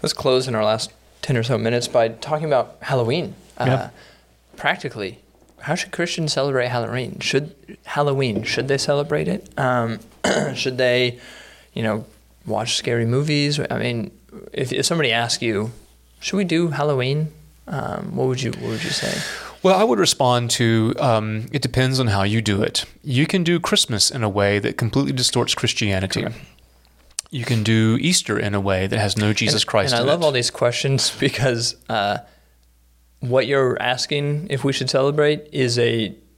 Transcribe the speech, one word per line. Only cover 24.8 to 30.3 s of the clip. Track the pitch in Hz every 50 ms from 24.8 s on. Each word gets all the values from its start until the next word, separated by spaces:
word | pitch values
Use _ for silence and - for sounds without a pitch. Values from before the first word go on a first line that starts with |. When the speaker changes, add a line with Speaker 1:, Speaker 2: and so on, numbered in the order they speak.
| 123 110 - 135 139 143
Speaker 2:
distorts | 139 127 123 - - 123 113 - -
Christianity. | - - 110 - - 113 101 98 95 95 92 - -
Speaker 1:
Correct. | - 104 113 - - - - _ - _ _ _ _ _ _ _ _ - - - - -
Speaker 2:
You | - 131 117
can | - 123 110
do | 107 110 113 110 110 110 113 135
Easter | - 170 180 - - - 107 -
in | - 101 101
a | 101
way | 98 98 95 92 95
that | 98 117 113
has | 104 101 92
no | 117 107 104
Jesus | 107 - 113 101 - 107
Speaker 1:
And, | - -
Speaker 2:
Christ | - 107 95 - 123
Speaker 1:
and | 117
I |
Speaker 2:
in | 123 135
Speaker 1:
love | 151 175
Speaker 2:
it. | 165
Speaker 1:
all | 151